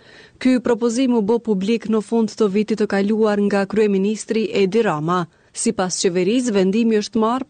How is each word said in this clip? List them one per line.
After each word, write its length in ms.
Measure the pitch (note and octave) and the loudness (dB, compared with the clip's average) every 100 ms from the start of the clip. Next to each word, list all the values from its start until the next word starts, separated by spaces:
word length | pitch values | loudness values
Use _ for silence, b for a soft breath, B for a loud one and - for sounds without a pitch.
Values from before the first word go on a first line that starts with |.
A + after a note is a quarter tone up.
| B B B B | B B B B
Ky 220 | B3+ B3+ | 0 2
propozim 540 | A#3+ A3+ A#3+ A3+ C4 A#3+ | 0 0 0 0 0 0
u 60 | G3+ | 0
bë 140 | A#3 A3+ | -2 0
publik 400 | F#3+ G3 A#3 G3+ | -2 0 -2 0
në 140 | A3 G#3 | -2 0
fund 240 | A3+ A3 | -2 -2
të 200 | - G#3+ | 0 0
vitit 240 | G3+ G#3 G#3+ | 0 -2 -2
të 40 | G#3 | -2
kaluar 480 | G3 G3+ A3 G#3+ G#3 G3+ | 0 0 2 2 2 0
nga 160 | G3+ G3 | 0 0
kryeministri 800 | G#3 G#3+ F#3+ G3+ G#3+ - A3 A3 | 0 2 2 0 -4 -4 -2 -2
Edi 320 | G3 F#3+ A3 G#3+ | 0 2 2 0
Rama. 380 | D3+ D#3+ F3+ E3 b b | 0 -2 -2 -4 b b
Sipas 480 | - A#3 A3+ F3+ - | -6 -4 -2 -4 -2
qeverisë, 500 | G3 F3 F3+ B3+ B3 | 0 2 2 0 0
vendimi 480 | G3+ F#3 G#3+ A#3 G#3+ | 2 2 2 2 0
është 220 | G#3 A3+ A3 | 0 0 0
marrë 240 | B3+ | -2